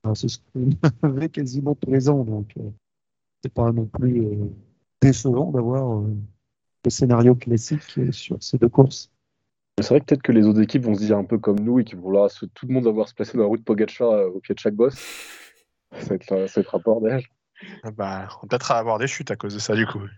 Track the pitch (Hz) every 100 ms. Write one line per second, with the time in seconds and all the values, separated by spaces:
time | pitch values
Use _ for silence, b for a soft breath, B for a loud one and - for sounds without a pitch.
0 | 107 110 123 - _ 131 127 160 151 117
1 | 151 131 160 151 135 131 143 147 - 131
2 | 131 143 113 107 104 - 107 107 _ _
3 | _ _ _ _ - - 117 117 107 -
4 | 123 120 107 104 101 - _ _ _ _
5 | 135 127 135 123 165 139 117 131 131 107
6 | 107 104 104 _ _ _ _ _ 123 -
7 | 131 117 123 123 - 117 - 151 - -
8 | 127 - - 113 - 117 117 - 139 -
9 | - _ _ _ _ _ _ - 107 143
10 | - 139 - 113 107 107 107 139 120 101
11 | 107 104 90 113 - 101 110 123 110 90
12 | 92 98 101 - 101 - 127 131 120 107
13 | 104 - 104 120 104 117 - 104 107 -
14 | 120 107 95 92 - 104 110 104 127 131
15 | B B B B B B _ _ _ -
16 | - 95 - 95 95 - 95 92 113 110
17 | 110 131 127 _ _ - B B 113 107
18 | 98 95 95 - 98 123 - 120 113 110
19 | 131 - 143 104 104 104 - 107 113 107
20 | 98